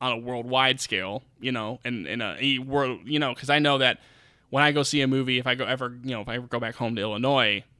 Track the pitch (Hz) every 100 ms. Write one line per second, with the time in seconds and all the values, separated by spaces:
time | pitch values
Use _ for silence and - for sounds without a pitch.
0 | 127 117 120 120 123 127 131 131 - 98
1 | 95 104 _ _ 131 123 107 123 123 117
2 | 76 117 104 76 139 131 131 143 131 92
3 | 104 151 139 - 139 151 147 139 127 -
4 | - - - _ - 135 147 147 139 147
5 | 131 135 127 127 127 127 110 131 123 123
6 | 127 113 104 120 123 120 113 - 117 113
7 | 107 104 131 135 110 101 -